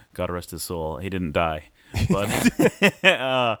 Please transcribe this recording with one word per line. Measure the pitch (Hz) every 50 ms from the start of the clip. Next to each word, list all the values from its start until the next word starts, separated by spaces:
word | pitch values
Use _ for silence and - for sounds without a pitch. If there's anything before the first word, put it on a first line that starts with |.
| - _ -
God | - 90 87
rest | 87 87 85 -
his | - 80
soul, | - - 90 85 78 78 80 67
he | 90 98
didn't | 95 92 90 78
die. | 73 87 85 80 78 78 - - _ _ _ - - - - -
But | 190 196 202 214 - - - 240 - - 294 220 - - 202 196 - - -
<laughs> |
uh, | 190 170 117 127 131 131 127 123 117 107 -